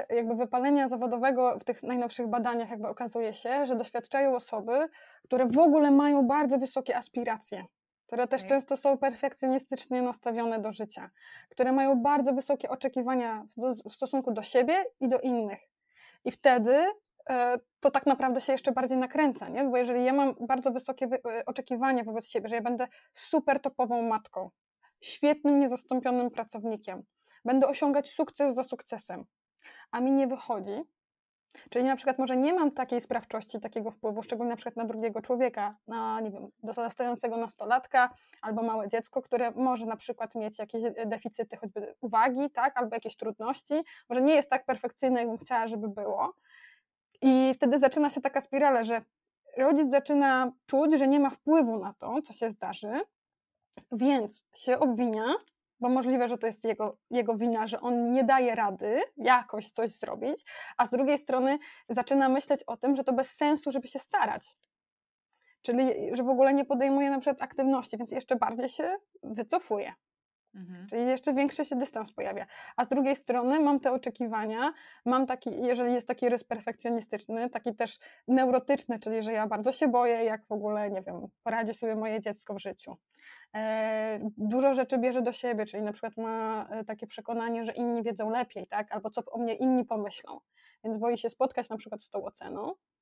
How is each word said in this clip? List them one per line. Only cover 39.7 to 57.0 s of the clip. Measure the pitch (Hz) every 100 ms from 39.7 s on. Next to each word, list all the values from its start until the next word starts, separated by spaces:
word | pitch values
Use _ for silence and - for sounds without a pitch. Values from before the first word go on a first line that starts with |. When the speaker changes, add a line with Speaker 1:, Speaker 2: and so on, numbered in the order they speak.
| 247 226
Speaker 1:
na | 220
przykład | - 233 226 233
mieć | 214 220
jakieś, | 208 226
e, | 233 220 220
deficyty | 220 214 - 220 220
choćby | 202 208 208 -
uwagi, | 233 220 247 254 285
tak, | - 269 269
albo | 226 233
jakieś | 226 -
trudności, | 220 214 220 269 - 302 311 - _
może | 247
nie | 277 311
jest | 285
tak | 262 -
perfekcyjne, | - 240 - 262 247
jakbym | 233 233
chciała, | - 247 226
żeby | 220 214
było. | 202 208 196 - - _ - - _ _ _ _ _
I | 262 262 262 254
wtedy | 262 277
zaczyna | 262 302 294
się | 285
taka | 269 277
spirala, | - 269 285 247
że | 226 233 226 _ _ _ _ -
rodzic | 269 294 285
zaczyna | 277 277 294 277 254 247 - -
czuć, | 269 311 311
że | 269
nie | 294
ma | 277
wpływu | - - 320 240 220
na | 190
to, | - - 262
co | 311
się | - 226
zdarzy, | 208 185 180 208 262 415 _ _ _ _ _ _ - _
więc | 226 262 269 208 - _ -
się | - 254
obwinia, | 285 226 247 220 233 370 - _ _ _
bo | 247
możliwe, | 254 254 262 240
że | 233
to | 226
jest | 214 220
jego, | 214 214 -